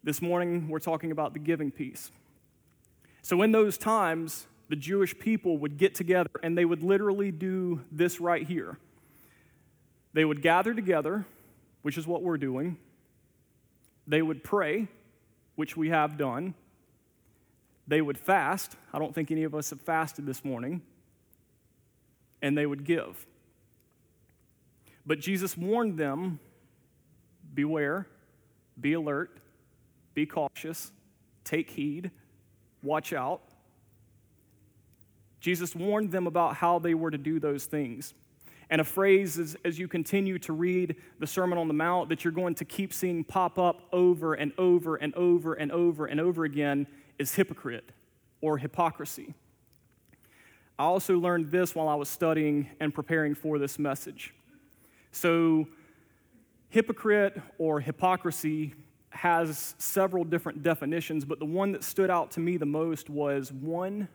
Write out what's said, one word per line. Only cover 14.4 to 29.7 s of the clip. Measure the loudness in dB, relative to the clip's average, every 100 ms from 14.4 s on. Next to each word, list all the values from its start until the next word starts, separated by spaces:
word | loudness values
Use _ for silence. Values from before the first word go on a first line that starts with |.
pray, | -2 0 0 -2 -4 -8 _ _ _ _ _
which | -6 -6 -2
we | 2
have | 2 2 0
done. | -4 -2 -6 -10 _ _ _ _ _ _ _ _ _ _ _ _ 0
They | 2
would | 2 -2
fast. | 2 2 2 -2 -6 -14 -10
I | -6
don't | -4
think | -4 -2
any | -2
of | -2
us | -4 -6
have | -10
fasted | -2 -2 -2 -6 -8
this | -6
morning. | -6 -6 -6 -8 -10 _ _ _ _ _ _ _ _ _ _ _ _ _ _ _
And | -2 0
they | 0
would | -4
give. | -2 -2 -2 -14 -20 _ _ _ _ _ _ _ _ _ _ _ _ _ _ _ _ _ -2
But | -2
Jesus | 0 -2 -2 -4
warned | -2 0 0 -2
them, | -2 -2 -4 -6 -12 _ _ _ _ _ _ _ _ _ -10
"Beware, | -4 -2 0 0 -2 -6 _ _ _ _ _ _ -6
be | -2
alert, | -2 -2 -4 -6 -12 _ _ _